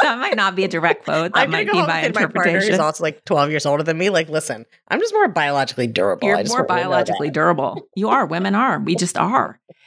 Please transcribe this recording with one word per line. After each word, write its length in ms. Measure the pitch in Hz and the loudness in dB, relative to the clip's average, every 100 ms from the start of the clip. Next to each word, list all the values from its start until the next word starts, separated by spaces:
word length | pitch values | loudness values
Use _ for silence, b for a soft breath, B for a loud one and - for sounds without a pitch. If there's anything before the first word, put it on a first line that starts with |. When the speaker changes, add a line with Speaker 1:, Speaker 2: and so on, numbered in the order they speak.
Speaker 1:
That 160 | 311 240 | 0 0
might 180 | 392 214 | -2 0
not 200 | 196 185 | 0 0
be 80 | |
a 40 | 190 | -2
direct 360 | 170 165 - | 0 0 0
quote. 300 | - 156 170 | -2 -2 0
That 60 | - | 0
Speaker 2:
I'm 120 | - | 0
gonna 60 | - | 0
Speaker 1:
might 80 | - | 0
Speaker 2:
go 80 | |
Speaker 1:
be 40 | - | 0
Speaker 2:
home 100 | - | 2
Speaker 1:
my 120 | 160 | 0
Speaker 2:
and 60 | 240 226 | 0 0
say 60 | |
to 40 | - | -2
my 60 | |
partner, 80 | 190 175 | 0 0
who's 100 | 180 | 2
Speaker 1:
interpretation. 180 | 208 185 | 2 2
Speaker 2:
also, 220 | 156 - | 0 0
like, 200 | 160 - | -4 -6
twelve 280 | - 156 143 | -2 2 2
years 160 | 151 147 | 0 0
older 160 | 147 | 0
than 140 | 156 160 | 0 0
me, 120 | 190 | 2
like, 200 | 180 156 | 0 0
"Listen, 360 | 156 - 113 117 b b | -4 -4 -10 -12 b b
I'm 100 | 262 | -2
just 140 | 440 | 0
more 140 | 415 381 | 2 2
biologically 600 | 170 143 143 135 - 120 | 2 0 0 -2 -2 -2
durable. 400 | 113 98 90 - | 2 0 2 0
Speaker 1:
You're 100 | - | 0
Speaker 2:
I 40 | |
just 100 | - | 0
Speaker 1:
more 100 | 247 | -2
Speaker 2:
want 80 | - | 0
you 40 | 180 | 0
to 60 | |
know 80 | 185 | 0
Speaker 1:
biologically 380 | - - 101 147 | 0 0 -2 -2
Speaker 2:
that." 60 | |
Speaker 1:
durable. 540 | 151 165 160 127 - - 185 | 0 2 2 -2 -6 -10 -4
You 140 | 220 | 0
are. 160 | 254 165 | 0 0
Women 300 | 165 196 202 | -2 0 0
are. 240 | 254 170 | 0 0
We 160 | 185 170 | -2 -2
just 200 | 175 - | -2 -2
are. 440 | 180 247 - - _ b | 0 0 -2 -8 _ b